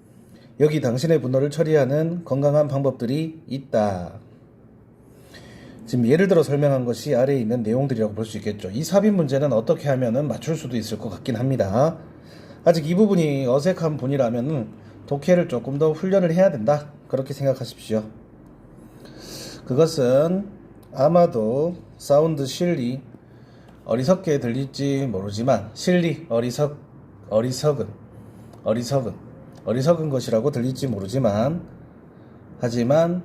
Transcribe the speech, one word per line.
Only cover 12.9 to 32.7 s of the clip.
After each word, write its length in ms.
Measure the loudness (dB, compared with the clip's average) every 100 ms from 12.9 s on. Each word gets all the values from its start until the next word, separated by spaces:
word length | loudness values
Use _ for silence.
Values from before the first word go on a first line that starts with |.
부분이 520 | 4 4 4 2 0 2
어색한 500 | 2 2 0 -2 -2
분이라면은 720 | -2 0 0 0 -2 -2 -4 -10 -20 -16 -8
독해를 420 | -4 2 2 2
조금 300 | -4 -4 0
더 140 | 0
훈련을 380 | 0 0 2 2
해야 160 | 4 2
된다. 420 | 2 0 0 -2 -18 -6
그렇게 240 | -4 -4
생각하십시오. 720 | -2 -2 -2 -4 -12 -4 -4 -4 -14 -20 -20 -20 -20 -20 -20 -20 -20 -20 -20 -18 -16 -16 -14
그것은 960 | -4 2 2 2 2 4 2 0 -6 -14 -20 -20 -10
아마도 840 | 0 4 6 4 2 -2 0 -2 -6 -14 -10
사운드 480 | 2 4 4 0 -4
실리, 540 | -2 -2 0 -2 -6 -10 -20 -20 -20 -20 -20 -20 -14
어리석게 560 | -4 0 2 2 2 -2
들릴지 640 | 0 -4 -6 -4 -2 -2 -2
모르지만, 600 | -4 -6 -4 0 0 -2
실리, 520 | -6 0 2 2 -2 -4
어리석-, 480 | -2 -2 0 -2 -4 -18 -20 -20 -20 -2
어리석은, 600 | 0 0 0 0 0 -4 -10 -20 -20 -20 -20 -20 -8
어리석은, 500 | -4 -2 0 -2 -2 -8 -16 -20 -20 -12
어리석은 460 | -4 0 2 2 0
것이라고 400 | -4 0 0 0
들릴지 360 | -2 -4 -4 -4
모르지만, 760 | -6 -4 0 0 2 0 -2 -8 -18 -20 -20 -20 -20 -20 -20 -20 -6
하지만, 640 | -4